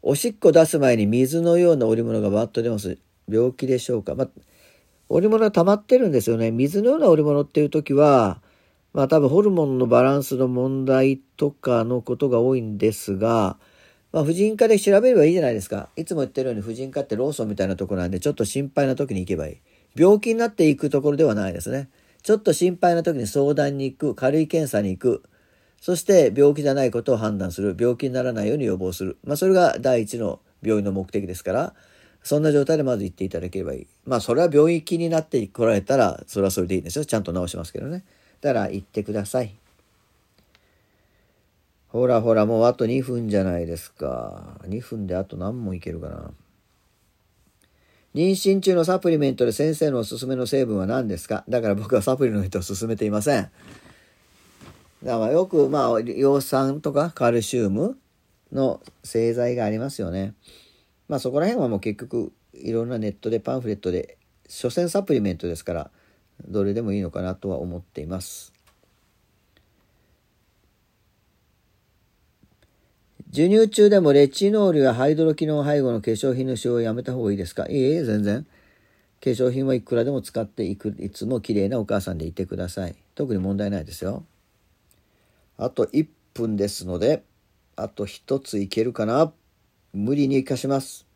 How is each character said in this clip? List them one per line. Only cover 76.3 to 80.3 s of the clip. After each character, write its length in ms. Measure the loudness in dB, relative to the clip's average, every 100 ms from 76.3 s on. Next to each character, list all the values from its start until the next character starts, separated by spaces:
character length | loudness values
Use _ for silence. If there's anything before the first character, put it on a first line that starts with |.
品 140 | -2 -4
の 80 | -4
使 140 | -2
用 60 | -2
を 40 |
や 140 | -2
め 100 | -4
た 100 | -6
方 80 | -4
が 80 | -2
い 20 | -2
い 20 |
で 80 | -4
す 80 |
か？ 140 | -8 -4
い 40 |
い 100 | 0
え、 200 | 0 0
全 200 | 0 0
然。 200 | 0 -2
化 840 | -6 _ _ _ _ _ _ _ -4
粧 200 | 0 0
品 160 | 0 -2
は 80 | -2
い 60 |
く 140 | -2 -2
ら 100 | -2
で 60 |
も 100 | -4
使 180 | -6